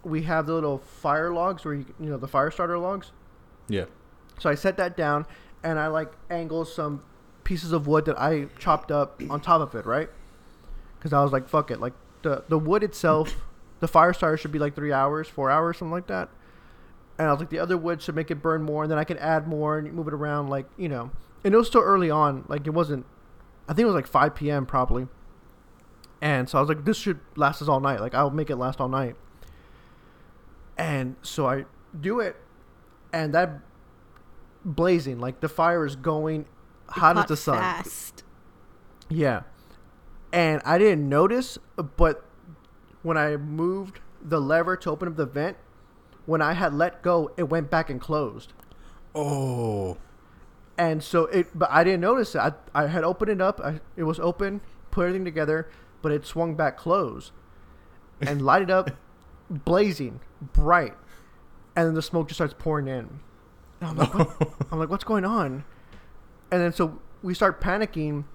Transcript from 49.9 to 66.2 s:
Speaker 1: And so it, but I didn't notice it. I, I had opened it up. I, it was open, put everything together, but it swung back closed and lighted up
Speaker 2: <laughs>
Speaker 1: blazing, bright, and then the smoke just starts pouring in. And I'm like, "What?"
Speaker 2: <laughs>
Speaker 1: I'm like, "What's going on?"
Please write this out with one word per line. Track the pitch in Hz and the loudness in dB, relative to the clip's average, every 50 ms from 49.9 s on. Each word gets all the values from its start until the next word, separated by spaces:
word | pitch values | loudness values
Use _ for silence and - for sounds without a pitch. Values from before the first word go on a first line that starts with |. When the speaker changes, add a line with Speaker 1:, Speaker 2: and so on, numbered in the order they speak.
| 85 - - - - - - - - - - - - - - - - | -6 -8 -14 -20 -20 -20 -20 -20 -20 -20 -20 -20 -20 -20 -20 -10 -2
Speaker 1:
And | - 175 165 156 156 | 0 0 0 0 -2
so | 147 - - 170 160 | -4 0 2 2 2
it, | 156 - 185 175 - - | 4 2 0 0 0 0
but | 160 175 - | 0 0 4
I | 139 156 170 | 6 6 6
didn't | 185 190 175 | 6 4 2
notice | 170 202 247 262 214 - - | 2 2 2 2 0 0 0
it. | 151 | 0
I, | - 165 151 - - - - | 0 0 -2 -4 -18 -4 -2
I | 143 156 | 0 0
had | 147 165 180 160 | 0 0 0 0
opened | 170 180 - 214 208 | 0 0 0 0 -2
it | 208 185 | 0 2
up. | 185 190 202 - | 0 0 0 -2
I, | - 143 156 156 - - - | -6 -6 -6 -6 -10 -14 -8
it | - 165 | -4 -2
was | 156 160 - | -2 -2 0
open, | 165 175 175 - 202 196 202 202 - - - - - - | -2 -2 0 0 -4 -4 -4 -8 -10 -14 -18 -18 -10 -4
put | - 196 175 | 0 2 2
everything | 180 185 190 190 | 2 0 -2 -2
together, | 175 156 160 151 147 156 160 160 - - - - - - - | -2 -2 -2 0 2 0 0 -2 -6 -12 -20 -20 -20 -16 -6
but | - 156 | -2 0
it | 147 147 147 | 0 -2 -2
swung | - - 160 170 170 156 | -6 -2 -2 -2 -2 0
back | 156 156 139 - | 0 0 -2 -2
closed | - - 165 175 202 170 120 110 - - - - - - - - - - - - - - - - - - - - - | -4 0 2 2 2 2 -2 -6 -10 -14 -16 -20 -20 -20 -20 -20 -20 -20 -20 -20 -20 -20 -20 -20 -20 -20 -20 -8 -6
and | 143 143 143 143 | -4 -2 -2 0
lighted | 131 131 139 190 196 180 | 4 4 4 4 4 4
up | 185 185 180 - - - - | 2 2 2 0 -8 -10 -18
Speaker 2:
<laughs> | - - - - - - - - - | -20 -20 -20 -20 -20 -20 -20 -12 -10
Speaker 1:
blazing, | 175 139 - 156 170 190 208 208 165 - 139 117 113 123 - - - - | -10 -6 0 2 4 4 4 4 2 -2 -6 -8 -8 -12 -16 -18 -16 -16
bright, | 147 135 - - 147 151 175 175 147 107 - - - - - - - - - - - - - - - - - | -18 2 4 4 6 8 6 4 4 0 -8 -14 -20 -20 -20 -20 -20 -20 -20 -20 -20 -20 -20 -20 -20 -4 0
and | 170 170 | 2 2
then | 165 160 | 2 2
the | 160 | 0
smoke | 156 - - 165 156 | -2 0 -2 -2 -2
just | - - | -2 -2
starts | - 170 143 - | -2 -2 -4 -4
pouring | - - 160 151 147 139 | -4 -2 -2 0 0 -2
in. | 135 131 127 - - - 143 - - - - - - - - - - - - | -4 -6 -6 -8 -10 -14 -16 -18 -20 -20 -20 -20 -20 -20 -20 -20 -20 -14 -10
And | 170 160 | -8 -6
I'm | 156 | 2
like, | 160 156 - - | 2 2 2 4
"What?" | 202 160 - - - 156 - - - | 2 0 0 2 -4 -4 -4 -2 -8
Speaker 2:
<laughs> | 143 - | -8 -6
Speaker 1:
I'm | 165 160 | -4 -4
like, | 160 151 | -2 -2
"What's | 185 202 - | -4 -6 -2
going | - 220 202 185 | 0 0 0 0
on?" | 196 226 220 170 135 127 139 147 - - - - - - - - - - - | 0 0 0 -2 -2 -4 -8 -12 -14 -20 -20 -20 -20 -20 -20 -20 -20 -20 -20